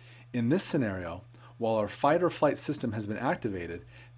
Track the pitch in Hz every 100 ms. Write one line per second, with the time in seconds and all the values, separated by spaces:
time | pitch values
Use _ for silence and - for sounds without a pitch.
0 | - - - 123 117 175 - 165 113 92
1 | 85 85 - - - - 113 110 104 -
2 | 143 165 175 - 151 - - 147 120 110
3 | 104 107 131 127 117 95 85 82 - -
4 | -